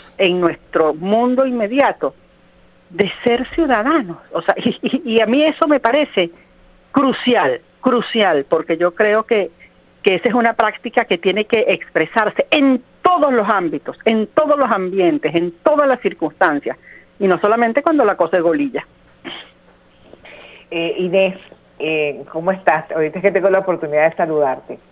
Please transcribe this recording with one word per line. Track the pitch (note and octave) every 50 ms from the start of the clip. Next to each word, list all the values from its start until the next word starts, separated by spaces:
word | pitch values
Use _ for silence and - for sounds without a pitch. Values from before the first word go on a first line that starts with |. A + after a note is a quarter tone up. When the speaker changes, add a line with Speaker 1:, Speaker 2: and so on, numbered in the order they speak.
| - - -
Speaker 1:
en | - G3 F3+ F3+ F3+
nuestro | F3 E3 D#3+ - _ _ - D#3+ D#3+ D#3 D3
mundo | D#3 F3 G3 G#3 A3+ A#3+ B3 B3+ B3 C4+
inmediato | C4 B3 A#3 G#3+ G3+ B3 C#4+ C4+ G#3+ F3 - - C3+ - _ _ _ _ _ _ _ _ _ _ _ _ _ _ -
de | F3+ E3+ G3+ F3 - - -
ser | A#3+ A#3 A#3+ B3+ -
ciudadanos. | - E4 E4 C4+ B3 G#3+ G#3+ C#4 D#4+ D#4 G#3 E3+ E3 - - - -
O | F3 -
sea, | - -
<laughs> | - -
y, | B3 - - -
y, | - - D4 F4 A#3+ A3
y | A3+
a | A3
mí | G#3 A#3+ C#4+ D4+
eso | D#4 D4 - E4 D4+
me | D4+ C4
parece | - A3+ B3 D4+ D4 - - G3 F3 E3 - - - _ _ _ _ _ _ _ _ _ -
crucial, | C4+ C4+ - - - - B3 A#3+ G3+ D#3+ C3+ B2 A2+ _ _ _ _ -
crucial, | B3+ A#3+ A#3+ - - - A3+ G#3 F#3 D#3+ C#3+ C#3 -
porque | F3+ D#3+ D3+ - E3 D#3+
yo | F3 F3 E3+
creo | - G#3+ G#3 G#3 A3 G#3+
que, | - A#3 G#3 F#3 - - _ - - _ _ _ _ _ _ -
que | G3+ F#3+
esa | E3+ - A#3+
es | G3+
una | B3 A3+ A#3 A3+
práctica | - A3+ G#3+ G3+ - - A#3+ - - A3
que | - F#3 E3+
tiene | - F#3+ F#3 G#3+ G#3+
que | - A#3 A3 A3+ -
expresarse | F#3+ - - - - D#3+ D#3+ - - A3+ G#3+ G3+ - - C#4 -
en | D#4+ D4+ C#4 C4+ C4 B3 - _ _ _ -
todos | F4+ F4+ E4 D4 C#4+ B3+
los | A#3 G3+ G3+
ámbitos, | G#3+ G3 F3 D#3+ D#3 C#3 - - - - -
en | A3+ A3+ A3 G#3+ G#3
todos | - D#4 D4+ C#4+ D4 D4
los | C4+ G#3+
ambientes, | A3 G3 F#3 F#3 F#3 G3 F3+ E3+ D3+ D3 - D3+ D3
en | E3 F3 F3 E3+ - -
todas | D#4+ D4 C#4+ D4
las | C#4 B3+ A#3+
circunstancias, | - G3 - - D#3 D3+ - - F#3+ E3+ D3 C#3+ - A#2 - - - - - - - _ _ -
y | G3+ F#3+
no | F3+ E3+
solamente | - G#3 A3 A#3 A#3+ A3+ A3+ C#4+ C#4+
cuando | E4+ D#4 D4 A#3+
la | G#3 F#3
cosa | - F3 D#3+ - F3+
es | D#3+
golilla. | E3+ D#3+ D3 C#3+ C3+ B2 C#3+ - - _ _ _ _ _ _ - - - - - - _ _ _ _ _ _ _ _ _ _ _ - - - - - - - - - - - - -
Speaker 2:
Eh, | E3+ E3+ E3 E3 - -
Inés, | F#3 F3+ E3+ F#3+ F#3+ F#3 F#3+ - - - - _ _ _ _ -
eh, | C#3+ D#3 D#3+ D#3 D3+ D3 C3+ A2+ C#3 - -
¿cómo | D#3+ E3 F#3 F#3+
estás? | F#3 - F3 D#3 D#3+ D#3+ - D#3+
Ahorita | D#3+ D#3 D#3 D#3 F#3
es | E3+
que | G3 F3
tengo | F#3 E3+ G3
la | F#3+ F#3+
oportunidad | F#3+ F#3+ E3+ E3 E3 D3 D3 D3+ D#3 E3
de | D#3+
saludarte. | - F3 D#3+ D#3 D3+ C#3+ C3 C3 - - - - - _ _